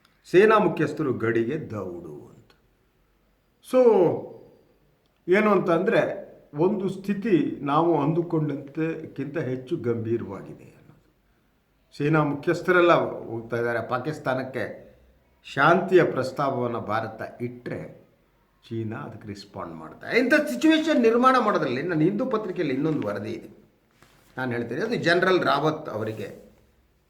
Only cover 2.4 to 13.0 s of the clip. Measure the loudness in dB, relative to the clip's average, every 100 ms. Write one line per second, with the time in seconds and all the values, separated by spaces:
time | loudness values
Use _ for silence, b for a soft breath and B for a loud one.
2.4 | _ _ _ _ _ _ _ _ _ _
3.4 | _ _ 0 4 6 6 4 0 -8 -16
4.4 | -20 _ _ _ _ _ _ _ 0 2
5.4 | 4 2 2 2 2 2 0 -4 -12 -20
6.4 | _ 0 0 0 -4 -6 -6 -4 2 2
7.4 | 2 -4 0 2 4 2 2 0 0 -2
8.4 | -2 -6 -8 -6 -4 -6 -10 -10 -8 -4
9.4 | -4 -6 -6 -6 -2 -2 -2 -2 -4 -12
10.4 | -14 -18 -20 -20 _ _ _ _ _ _
11.4 | _ _ _ _ _ -2 2 2 2 -2
12.4 | -2 -2 2 4 6 4